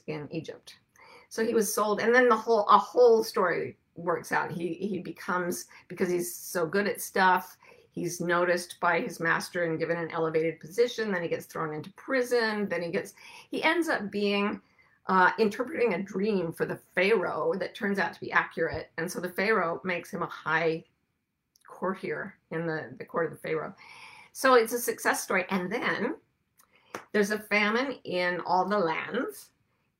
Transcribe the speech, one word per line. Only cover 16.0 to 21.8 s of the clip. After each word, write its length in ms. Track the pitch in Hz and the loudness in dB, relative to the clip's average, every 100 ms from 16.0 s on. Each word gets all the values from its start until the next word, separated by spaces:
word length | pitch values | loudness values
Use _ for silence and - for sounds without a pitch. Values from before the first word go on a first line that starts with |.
dream 500 | 196 190 208 196 170 | -4 -2 0 0 -2
for 140 | - 156 | -2 -4
the 140 | 175 _ - | -4 _ 0
Pharaoh 580 | 190 220 170 156 156 185 | 4 4 0 -2 -2 -2
that 160 | - - | -4 -4
turns 220 | 202 196 | -2 0
out 160 | 170 | -2
to 60 | - | -4
be 120 | - | 0
accurate. 600 | 180 160 - 165 156 - - | 0 0 -4 -4 -4 -8 -6
And 140 | 170 | -6
so 80 | 165 | -6
the 100 | 180 | -6
Pharaoh 500 | 180 196 214 170 175 | -2 2 2 0 -2
makes 280 | 185 170 165 | -4 -6 -6
him 100 | 175 | -8
a 60 | 165 | -8
high 560 | - 156 160 165 160 - _ _ _ _ _ _ _ - | -6 -2 0 2 -2 -8 _ _ _ _ _ _ _ -20
courtier 720 | - | -6